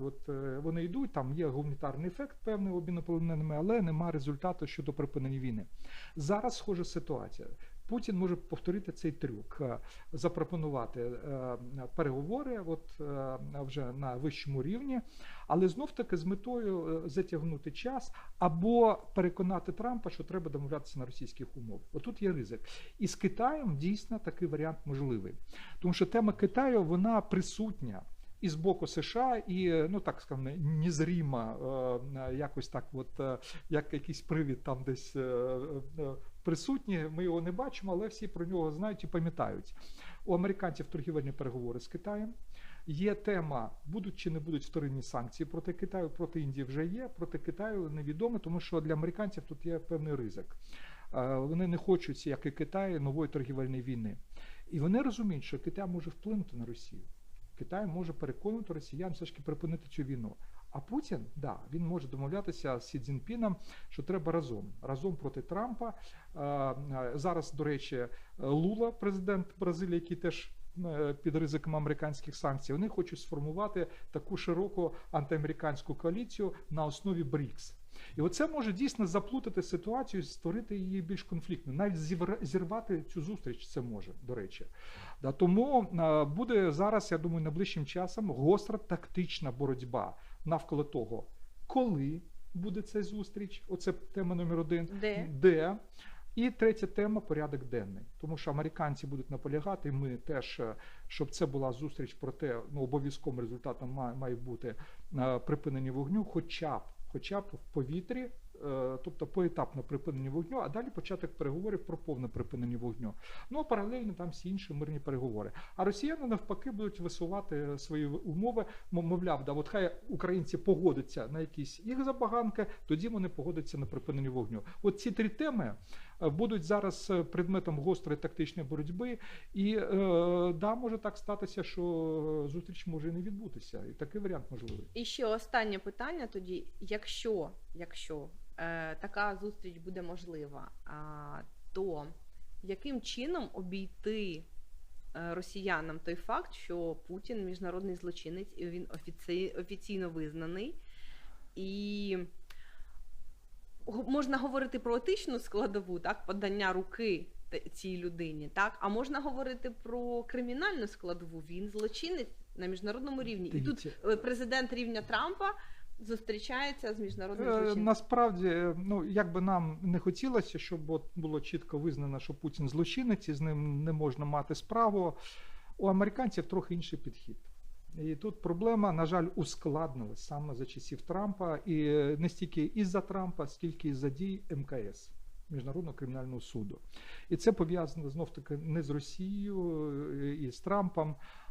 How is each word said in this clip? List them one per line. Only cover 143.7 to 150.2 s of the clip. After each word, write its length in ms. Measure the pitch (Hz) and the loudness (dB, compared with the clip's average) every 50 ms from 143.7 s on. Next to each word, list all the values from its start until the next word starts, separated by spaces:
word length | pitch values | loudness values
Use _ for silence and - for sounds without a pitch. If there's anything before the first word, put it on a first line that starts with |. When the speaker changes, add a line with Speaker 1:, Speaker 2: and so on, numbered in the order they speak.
| 185 196 190 - - - - 214 220 220 208 190 165 156 160 - - - - - - - - - - - - - - | -4 -4 -4 -4 -6 -4 -2 -2 0 0 0 -2 -2 -6 -8 -8 -8 -8 -6 -6 -8 -8 -8 -8 -8 -6 -6 -6 -6
Speaker 2:
е, 180 | 151 170 170 170 | -4 -4 -4 -2
росіянам 640 | 180 175 - - 202 185 190 180 156 160 160 156 160 | -4 -4 -6 -6 -2 0 2 2 2 2 -2 -4 -4
той 160 | - 175 170 | -2 -2 -2
факт, 380 | 175 - - 233 320 359 - - | -2 0 0 0 0 0 -4 -8
що 400 | - - - 180 175 170 165 160 - - | -8 -6 -4 -2 -2 0 -2 -2 -4 -6
Путін 380 | - 180 294 302 - 240 214 190 | -8 -8 -6 -6 -4 -4 -4 -4
міжнародний 480 | 185 180 175 190 175 175 185 196 196 180 | -4 -4 -4 -4 -4 -4 -2 -2 -4 -4
злочинець, 580 | 180 - 180 170 - - 160 165 185 202 - - | -4 -4 -6 -6 -6 -6 -6 -6 -6 -8 -8 -6
і 100 | - 170 | -6 -6
він 200 | 175 170 180 - - | -4 -4 -6 -6 -6
офіці-, 600 | - 160 - - 165 - - - 175 185 190 - - 196 | -8 -8 -8 -8 -10 -8 -4 -2 0 0 0 0 -2 -4
офіційно 520 | 180 - 202 190 - - 202 190 185 170 | -6 -6 -6 -8 -4 -4 -2 -2 -2 -2
визнаний? 640 | 165 160 | -2 -2